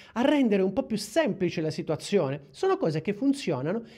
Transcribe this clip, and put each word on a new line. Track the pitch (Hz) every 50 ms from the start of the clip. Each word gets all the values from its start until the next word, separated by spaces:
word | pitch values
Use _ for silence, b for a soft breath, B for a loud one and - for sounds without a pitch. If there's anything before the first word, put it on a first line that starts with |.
| B B B
a | 220
rendere | 240 285 311 285 269 226 202 196
un | 190 190 190
po' | 269 269
più | - 220
semplice | 208 - - - 330 311 233 180 - 180 175 - 180
la | 156 156
situazione. | 156 - 160 - 156 143 - - 202 196 156 135 139 147 - -
Sono | - - - 381 381
cose | 381 - 170 147 160
che | 156 208 196
funzionano | - 269 277 277 - - 190 151 123 131 156 196 233 226 B B